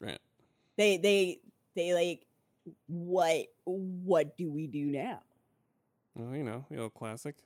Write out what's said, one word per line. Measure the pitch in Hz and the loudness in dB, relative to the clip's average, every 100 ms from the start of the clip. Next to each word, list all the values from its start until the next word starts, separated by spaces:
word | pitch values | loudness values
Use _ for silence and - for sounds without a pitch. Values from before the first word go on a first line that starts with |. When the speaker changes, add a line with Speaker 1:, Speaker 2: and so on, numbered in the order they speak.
Speaker 1:
Right. | 107 - _ _ _ _ _ - | -12 -12 _ _ _ _ _ 4
Speaker 2:
They, | 208 185 | 4 6
they, | 202 196 185 - - _ _ 185 | 4 4 2 -2 -14 _ _ -4
they, | 170 | 2
like, | 175 175 165 _ _ _ _ - - - | 2 2 -2 _ _ _ _ -20 -18 -10
"What, | 170 175 185 165 160 - _ | -8 0 2 4 2 -2 _
what | 180 190 185 180 185 165 151 - | -6 -4 -6 -4 2 4 2 -2
do | 170 | -6
we | 147 156 | -4 -4
do | 147 143 | -4 -2
now?" | 143 226 - - _ _ _ _ _ _ _ _ | -2 -4 -8 -14 _ _ _ _ _ _ _ _
Speaker 1:
Well, | - 117 | -12 -8
you | 139 | -6
know, | 127 120 139 | -6 -8 -10
the | 139 | -8
old | 113 | -8
classic, | - 113 113 147 - | -8 -10 -10 -12 -14